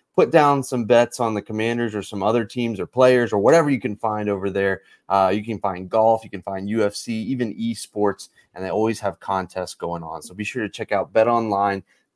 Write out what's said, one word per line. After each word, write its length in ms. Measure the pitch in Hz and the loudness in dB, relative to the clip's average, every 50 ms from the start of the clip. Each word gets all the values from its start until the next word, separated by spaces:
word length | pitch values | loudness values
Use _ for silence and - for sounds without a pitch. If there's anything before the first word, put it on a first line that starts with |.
| _ _ _ | _ _ _
put 180 | - 170 131 | 2 2 4
down 320 | 123 160 147 143 143 139 127 | 6 6 6 6 4 2 0
some 220 | - - 123 113 | -2 -2 -2 2
bets 340 | 104 120 117 120 117 - - | 4 6 6 6 4 0 -2
on 160 | 123 113 110 | -2 -2 -2
the 60 | 104 | -2
Commanders 520 | 98 - 110 107 110 117 117 120 120 113 104 | -4 -4 -4 -2 -2 0 0 0 -2 -2 -4
or 80 | 104 | -6
some 220 | 95 - 104 101 98 | -6 -6 -6 -2 0
other 200 | 104 113 120 113 | 0 2 0 0
teams 360 | 107 - 127 120 117 113 95 | -2 -4 -4 -4 -4 -4 -6
or 80 | 90 | -8
players 440 | - - 123 131 127 127 123 120 110 | -4 2 4 6 6 6 4 4 2
or 60 | - | 2
whatever 320 | 101 98 117 151 170 156 147 | 2 4 6 6 6 4 4
you 100 | 139 120 | 0 -2
can 160 | 101 120 104 | -2 -4 -6
find 340 | - - 113 107 107 107 104 | -4 -4 -4 -2 -2 -2 -2
over 200 | 101 95 95 101 | -2 -2 -2 -2
there. 320 | 92 98 98 98 95 92 _ _ _ _ _ - | -2 0 0 0 -2 -4 _ _ _ _ _ 0
Uh, 220 | 95 98 95 92 98 | 2 2 4 4 2
you 100 | 107 107 | 0 -2
can 160 | 110 113 95 | -4 -6 -4
find 300 | - 101 92 90 92 90 | -4 -6 -6 -6 -6 -2
golf, 340 | 110 110 110 113 113 113 - | 0 2 4 4 2 0 -2
you 60 | 95 | -8
can 120 | - 92 | -14 -12
find 260 | - - 98 95 95 101 | -8 -8 -8 -6 -6 -2
U 140 | 107 117 104 | 0 0 0
F 120 | 101 101 | 0 -2
C, 180 | - - - 117 110 110 | -4 -8 -6 -6 -6 -4
even 320 | 95 135 123 123 110 - | -4 -4 -4 -4 -4 -4
esports, 760 | - 113 117 117 - - - - 107 104 101 95 - - - _ _ _ _ - | -4 -6 -6 -6 -6 -10 -10 -4 0 0 0 0 -2 -8 -20 _ _ _ _ -12
and 100 | 90 95 | -8 -6
they 60 | 95 | -4
always 300 | 87 101 110 113 113 - | -2 0 0 0 -2 -2
have 200 | - 101 90 - | -6 -6 -8 -8
contests 560 | - - 98 95 90 87 - 92 90 - - | -6 -4 -4 -4 -4 -6 -6 -8 -8 -8 -8
going 280 | - - 85 85 85 82 | -10 -8 -8 -8 -8 -10
on. 180 | 80 80 80 | -10 -12 -14
So 120 | - - 92 | -14 -14 -12
be 100 | 95 107 | -10 -10
sure 200 | - - 123 110 | -8 -6 -6 -6
to 60 | 101 | -6
check 220 | - - 110 - | -6 -8 -6 -4
out 220 | 104 98 90 76 92 | -2 -4 -2 0 2
bet 140 | 110 110 | 2 4
online 560 | 117 120 117 113 110 104 98 101 101 98 98 - _ _ _ _ _ _ | 4 4 2 2 0 0 0 0 0 0 -4 -6 _ _ _ _ _ _